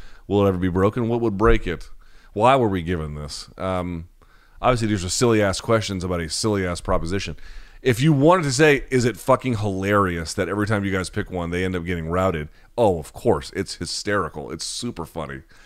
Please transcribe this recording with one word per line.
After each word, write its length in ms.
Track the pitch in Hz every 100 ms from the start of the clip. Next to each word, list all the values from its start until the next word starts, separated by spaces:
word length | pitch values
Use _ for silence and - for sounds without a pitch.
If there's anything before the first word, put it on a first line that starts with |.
| - - -
Will 160 | 101
it 60 | 98
ever 80 | 90
be 120 | 92
broken? 380 | 90 101 123 113
What 140 | 120
would 160 | 117 98
break 280 | 113 113 -
it? 220 | 78 - - - - -
Why 220 | 101 120 135
were 120 | 110
we 140 | 95
given 340 | 82 87 78 73
this? 340 | 73 - - -
Um, 520 | 92 92 87 85 85 _ - - _ -
obviously, 260 | 117 123 107
these 180 | 104 90
are 40 |
silly-ass 520 | - 123 110 101 90
questions 420 | - 113 101 95
about 160 | 90 87
a 100 | 78
silly-ass 520 | - 110 101 90 85
proposition. 560 | - 92 82 95 85 - - - - -
If 200 | 127 113
you 100 | 156
wanted 320 | 139 151 185
to 80 | 143
say, 320 | 127 156 135 -
"Is 160 | 127 117
it 100 | -
fucking 420 | - 127 127 110
hilarious 760 | 104 95 98 104 95 85 80
that 160 | - 87
every 180 | 101 104
time 160 | 104
you 80 | 98
guys 180 | 95 87
pick 220 | 107 -
one, 180 | 90 85
they 120 | 90
end 140 | 92 90
up 80 | 85
getting 240 | 85 80
routed?" 400 | 87 95 82 76 - - -
Oh, 220 | 110 85
of 140 | 71
course. 380 | - 120 76 - 92
It's 200 | 92 -
hysterical. 760 | 85 - 104 101 78 78 65
It's 140 | 82 -
super 400 | - 120 101 78
funny. 380 | 85 71 69 - -